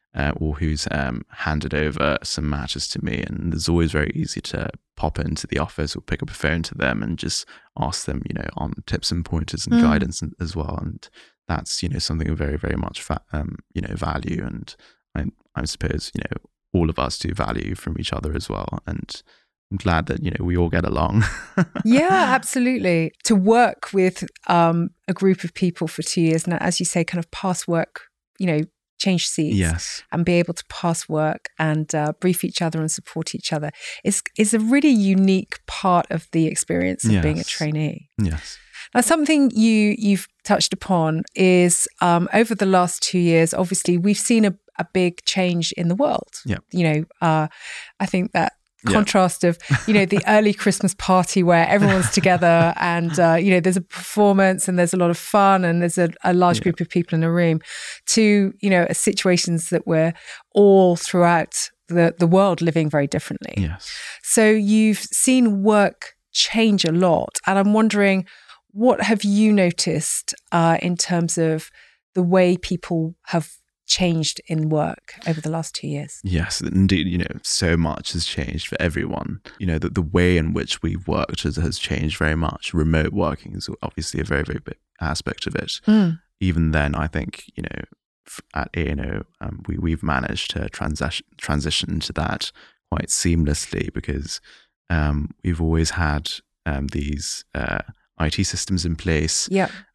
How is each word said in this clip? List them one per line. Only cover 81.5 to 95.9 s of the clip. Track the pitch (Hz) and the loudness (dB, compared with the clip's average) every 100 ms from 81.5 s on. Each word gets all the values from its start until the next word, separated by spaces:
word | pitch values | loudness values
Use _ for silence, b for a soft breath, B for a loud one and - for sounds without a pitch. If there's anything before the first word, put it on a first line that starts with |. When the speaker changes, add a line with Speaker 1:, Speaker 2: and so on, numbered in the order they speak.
| 71 | -2
Speaker 1:
has | 85 - | -2 -4
changed | - 69 78 - | -4 -2 -2 -2
very | 78 78 | -2 0
much. | 80 - - | -2 -4 -6
Remote | 82 80 78 78 | 0 2 2 0
working | 82 80 71 - - | 0 -2 -4 -10 -12
is | - - | -10 -10
obviously | - - 78 - | -10 -8 -8 -6
a | |
very, | 73 71 | -2 -2
very | - - | -2 -6
big | - - _ _ | -10 -16 _ _
aspect | 80 76 - - - | -6 -4 -6 -8 -6
of | - | -6
it. | - - - | -8 -4 2
Speaker 2:
Mm. | 220 180 165 - _ | 4 4 0 -10 _
Speaker 1:
Even | 92 82 80 | 0 2 2
then, | 78 73 73 | 2 0 -2
I | 78 | -4
think, | - - - - - | -4 -8 -10 -16 -12
you | |
know, | - - - _ _ _ _ | -10 -10 -14 _ _ _ _
f-, | - - - | -20 -12 -8
at | - 82 | -6 -4
A | 73 | -4
and | 73 | -4
O, | - - - _ | -6 -8 -10 _
um, | - - 82 | -12 -10 -8
we, | 82 | -4
we've | 85 80 | -2 -2
managed | 80 67 - - - | -2 -2 -4 -6 -6
to | - - | -6 -8
transition, | - - 76 67 - - _ | -6 -6 -4 -6 -6 -12 _
transition | - 73 76 - - 80 | -6 -4 -2 -4 -4 -6
to | - | -6
that | - 73 - - b b b _ | -4 -4 -4 -8 b b b _
quite | 80 - | -6 -2
seamlessly | - 87 85 73 73 - - - | -2 0 2 2 0 -4 -6 -6
because, | - - 67 71 - b b b _ _ | -6 -6 -6 -6 -12 b b b _ _
um, | 85 76 73 76 - | 0 2 0 -2 -4
we've | 90 82 | -4 0
always | 82 80 78 | 2 2 0